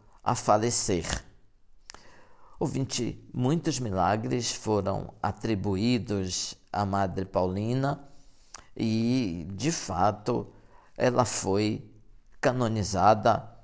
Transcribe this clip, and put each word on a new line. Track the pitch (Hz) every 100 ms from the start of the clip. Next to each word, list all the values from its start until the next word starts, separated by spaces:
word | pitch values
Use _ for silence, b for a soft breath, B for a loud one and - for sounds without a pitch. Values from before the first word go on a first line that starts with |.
| b b
a | -
falecer. | 120 - 107 117 117 - 92 78 - - - - _ - - - B B B B B B B
Ouvinte, | - 127 135 - 113 110 -
muitos | - 123 165 165 131
milagres | 120 95 87 107 123 127 117
foram | - - 107 98 98 - -
atribuídos | - - 113 107 98 95 113 123 98 104 92 90 - - -
à | -
Madre | 101 98 95 95
Paulina | 95 95 92 95 110 127 135 151 - B B B B B B -
e, | 113 110 117 127 110 85 82
de | 98 127
fato, | 170 - 87 98 104 - 120 - b b b b b
ela | 123 123
foi | 120 - 98 98 107 107 - - - - - -
canonizada, | 135 127 117 110 87 92 95 110 117 101 - -